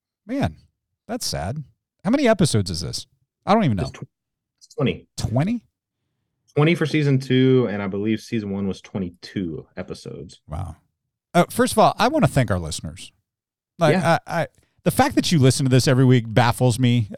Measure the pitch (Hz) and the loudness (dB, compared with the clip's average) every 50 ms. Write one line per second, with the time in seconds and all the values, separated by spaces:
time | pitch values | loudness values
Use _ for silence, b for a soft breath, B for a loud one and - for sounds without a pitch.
0 | _ _ _ _ _ - 240 285 262 - 80 - _ _ _ _ _ _ _ _ | _ _ _ _ _ -10 -6 -4 -4 -4 -6 -8 _ _ _ _ _ _ _ _
1 | _ _ 214 254 - - - 69 73 92 131 156 147 - _ _ _ _ _ _ | _ _ -12 -8 -8 -6 -6 -6 -6 -6 -8 -8 -12 -14 _ _ _ _ _ _
2 | _ 175 233 294 294 233 220 - 185 143 - 110 98 87 90 80 85 73 - - | _ 0 0 2 4 2 4 4 2 2 2 0 -2 -2 -6 -8 -8 -8 -10 -10
3 | - _ _ _ _ _ _ _ _ - 190 226 220 147 110 95 - 67 - - | -12 _ _ _ _ _ _ _ _ 0 2 2 2 2 0 0 -2 -6 -8 -14
4 | - - _ _ _ _ _ _ _ _ _ _ - _ - - 143 110 85 - | -18 -20 _ _ _ _ _ _ _ _ _ _ -20 _ -6 -4 -2 -2 -2 -4
5 | - _ _ - - 98 104 123 147 196 240 240 - _ _ _ _ _ _ _ | -10 _ _ -8 -6 -4 -2 -2 -2 -2 -4 -6 -8 _ _ _ _ _ _ _
6 | _ _ _ _ _ _ _ _ _ _ _ - 147 156 170 - 165 147 - 156 | _ _ _ _ _ _ _ _ _ _ _ 2 4 4 4 2 0 0 0 0
7 | 151 143 139 131 131 - 131 131 131 131 131 127 123 107 98 104 101 101 95 98 | 2 2 2 0 0 2 2 4 4 6 4 4 2 0 -2 -4 -6 -6 -6 -4
8 | 104 110 110 107 - - - 117 104 101 98 98 101 98 92 - _ - _ 104 | -2 -2 -2 -2 -4 -6 -8 -6 -6 -6 -6 -4 -4 -6 -6 -8 _ -12 _ -8
9 | 95 87 87 _ - - - 104 95 85 78 - - _ _ - 92 - - - | -8 -8 -10 _ -20 -12 -8 -8 -6 -6 -8 -10 -14 _ _ -16 -14 -14 -14 -16
10 | - - - - 69 - - - _ _ 78 80 92 87 78 _ _ _ _ _ | -14 -16 -16 -14 -16 -18 -20 -20 _ _ -12 -12 -12 -12 -14 _ _ _ _ _
11 | _ _ _ _ _ _ _ 170 175 - - - 247 240 - - 202 160 - - | _ _ _ _ _ _ _ 0 0 0 0 -2 0 0 4 4 4 4 4 2
12 | 196 240 302 311 226 139 - 139 127 95 101 90 85 76 76 - - 82 76 90 | 0 0 2 2 0 2 2 0 0 0 -2 -4 -4 -6 -10 -10 -10 -12 -14 -14
13 | - - _ _ _ _ _ _ _ _ _ _ _ _ _ _ 165 156 151 190 | -20 -20 _ _ _ _ _ _ _ _ _ _ _ _ _ _ 2 2 2 2
14 | 170 180 165 - - - - 170 151 - _ _ _ _ _ _ _ 180 - - | 2 2 0 0 -2 -6 -6 -6 -6 -6 _ _ _ _ _ _ _ -4 2 2
15 | 254 294 240 - - - 180 160 123 131 127 - 147 131 123 131 117 - 135 123 | 0 2 2 0 0 2 2 4 4 4 4 2 0 2 2 2 4 2 2 4
16 | 135 127 127 123 113 113 110 117 120 117 117 - 127 127 117 117 131 123 120 120 | 6 6 4 4 2 0 0 2 2 2 0 0 0 0 0 2 2 2 2 2
17 | 113 98 - | 0 -2 -6